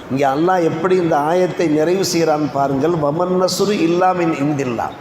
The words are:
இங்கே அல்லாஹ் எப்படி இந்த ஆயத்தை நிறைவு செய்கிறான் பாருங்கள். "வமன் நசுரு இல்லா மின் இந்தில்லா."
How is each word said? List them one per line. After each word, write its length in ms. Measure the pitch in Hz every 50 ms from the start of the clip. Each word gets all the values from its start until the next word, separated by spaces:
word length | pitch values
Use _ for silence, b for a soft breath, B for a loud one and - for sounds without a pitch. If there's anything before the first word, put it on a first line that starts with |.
| B B
இங்கே 140 | 123 135 143
அல்லாஹ் 380 | 135 135 143 165 180 185 185 170
எப்படி 340 | 160 143 160 160 185 185
இந்த 200 | 185 175 160 160
ஆயத்தை 520 | 143 143 151 170 185 185 175 - - 180 160
நிறைவு 360 | 147 151 156 165 180 196 185
செய்கிறான் 480 | - - 170 165 160 151 147 151 139 117
பாருங்கள். 380 | 139 139 139 139 135 135 160
"வமன் 440 | 175 165 151 143 147 170 180 180 185 180
நசுரு 300 | 185 180 180 - 196 196
இல்லா 420 | 208 190 160 165 170 175 185 185 185
மின் 240 | 180 175 165 160 135
இந்தில்லா." 520 | 139 147 151 135 139 127 120 110 87 73 - -